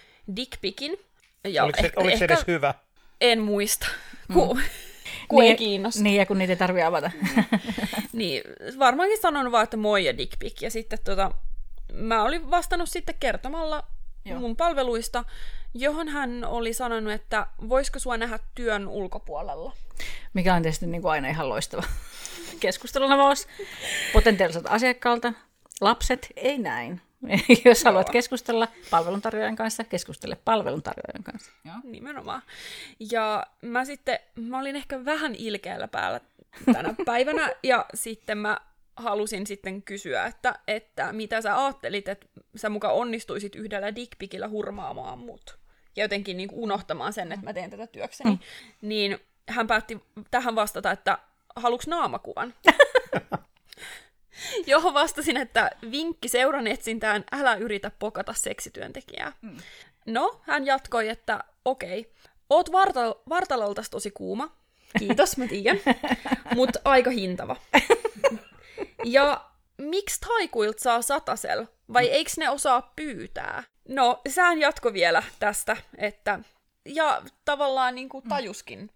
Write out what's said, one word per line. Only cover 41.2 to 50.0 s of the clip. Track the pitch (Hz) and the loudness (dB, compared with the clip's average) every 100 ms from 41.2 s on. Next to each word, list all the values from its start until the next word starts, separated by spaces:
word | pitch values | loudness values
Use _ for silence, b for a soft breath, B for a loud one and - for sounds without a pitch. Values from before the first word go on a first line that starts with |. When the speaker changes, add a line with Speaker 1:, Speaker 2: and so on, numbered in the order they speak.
| 214 226 | -6 -4
Speaker 1:
sä | 214 214 | 0 0
ajattelit, | 269 269 - 196 196 | 0 -4 -8 -6 -8
että | 202 _ - - - | -10 _ -20 -20 -8
sä | 220 | -6
muka | 208 208 | -2 0
onnistuisit | - 240 226 - - 202 - | 0 0 -6 -8 -8 -8 -12
yhdellä | 214 202 202 | -10 -6 -6
dickpikillä | 220 240 - 196 - 214 | -8 -12 -14 -14 -10 -8
hurmaamaan | 214 196 202 - - - - | -6 -6 -8 -10 -10 -12 -12
mut. | 240 220 - - - _ _ - | -14 -18 -20 -20 -20 _ _ -4
Ja | |
jotenkin | 208 202 196 180 | -2 -2 -6 -8
niinku | 196 202 | -8 -8
unohtamaan | 226 202 185 190 131 | -4 -4 -4 -6 -6
sen, | 214 175 | -6 -8
että | 196 196 | -8 -10
mä | |
teen | 208 180 | -10 -10
tätä | 202 226 | -12 -14
työkseni. | - - - 254 | -10 -12 -2 0
Speaker 3:
Mm. | 196 B B B _ | 0 B B B _
Speaker 1:
Niin | 208 214 202 196 _ _ - | -6 -2 -2 -4 _ _ -8
hän | 226 247 | -4 0
päätti | 220 220 220 | 0 0 -12